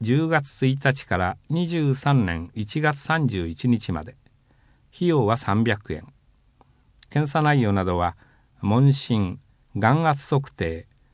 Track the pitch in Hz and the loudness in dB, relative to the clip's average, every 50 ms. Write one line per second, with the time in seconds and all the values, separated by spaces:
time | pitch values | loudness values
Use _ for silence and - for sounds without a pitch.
0 | 110 113 131 151 165 160 156 151 143 - - - 135 131 131 139 - 135 135 - | -2 0 0 2 2 2 0 0 0 -4 -4 -2 -2 0 0 0 0 0 0 -2
1 | - - 92 90 90 92 - - _ - 151 175 175 165 170 165 151 139 131 135 | -2 -2 -2 0 0 -2 -4 -6 _ -6 -4 -2 -2 -2 -2 0 0 0 0 0
2 | - 143 139 127 101 87 82 80 87 - - 110 104 - - 156 156 151 147 143 | 0 2 2 2 2 0 -2 -4 -8 -8 -8 -8 -8 -6 -4 -2 -2 -2 -2 -4
3 | - - 160 160 143 117 101 92 85 85 82 - - 127 120 107 - - 87 76 | -4 -2 -2 0 0 -2 -2 -4 -4 -6 -6 -2 0 0 0 0 0 -4 -6 -6
4 | 78 - - _ _ _ _ _ _ _ _ _ _ _ _ _ _ _ - - | -8 -12 -16 _ _ _ _ _ _ _ _ _ _ _ _ _ _ _ -6 -2
5 | 175 175 160 139 107 104 117 - - 101 101 110 113 117 104 101 - - 78 78 | 0 2 2 2 2 2 0 0 0 0 0 2 2 2 0 -2 -4 -8 -10 -10
6 | - - - _ _ _ _ _ _ _ _ _ _ _ _ _ _ _ _ _ | -12 -16 -20 _ _ _ _ _ _ _ _ _ _ _ _ _ _ _ _ _
7 | _ - - 147 156 143 - 160 151 147 147 135 113 101 101 95 92 92 90 87 | _ -4 -2 -2 0 0 0 2 2 4 4 4 4 4 2 2 2 0 0 0
8 | 87 85 - - _ _ _ _ _ _ _ _ 101 101 110 127 139 139 135 139 | 0 -2 -2 -6 _ _ _ _ _ _ _ _ 0 2 4 6 6 4 4 2
9 | - - 117 107 95 90 - - - _ _ _ _ _ - 101 107 117 139 160 | 0 -2 0 0 0 -2 -4 -8 -14 _ _ _ _ _ -4 0 2 2 4 4
10 | 165 156 147 143 - - 151 139 143 - - - 90 82 80 82 - _ _ _ | 2 0 0 -2 -2 0 0 0 0 -4 -6 -6 -6 -6 -6 -8 -12 _ _ _
11 | _ _ | _ _